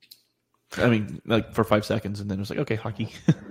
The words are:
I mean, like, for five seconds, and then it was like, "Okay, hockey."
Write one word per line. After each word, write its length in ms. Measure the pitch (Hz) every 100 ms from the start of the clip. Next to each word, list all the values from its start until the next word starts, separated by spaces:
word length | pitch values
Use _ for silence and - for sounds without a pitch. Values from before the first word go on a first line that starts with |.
| _ - _ _ _ _ - -
I 120 | 120
mean, 320 | 113 101 -
like, 280 | - 110 -
for 100 | -
five 220 | 107 107
seconds, 340 | 104 107 98 101
and 100 | 101
then 80 | 98
it 20 |
was 80 | 98
like, 100 | -
"Okay, 160 | 143
hockey." 340 | 110 117 107 110 - - - -